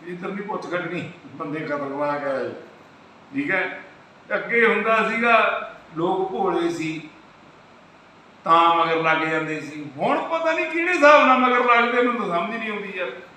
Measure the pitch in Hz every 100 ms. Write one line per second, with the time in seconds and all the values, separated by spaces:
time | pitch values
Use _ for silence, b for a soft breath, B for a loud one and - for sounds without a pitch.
0 | 165 180 196 196 202 185 - 175 165 175
1 | - - - 143 151 151 151 143 139 135
2 | 147 143 139 131 120 - - - - -
3 | - - - 139 147 190 190 - - -
4 | - - - 202 - 233 226 202 214 226
5 | 214 233 233 226 208 - - - - 156
6 | 175 190 190 233 185 170 170 160 160 160
7 | - - - - - - - - - -
8 | - - - - - 165 170 170 165 160
9 | 160 156 160 160 156 151 143 151 143 131
10 | 196 302 320 330 330 320 330 320 339 359
11 | 285 302 269 254 247 247 247 240 240 247
12 | 247 226 190 170 196 226 220 208 190 185
13 | 180 - -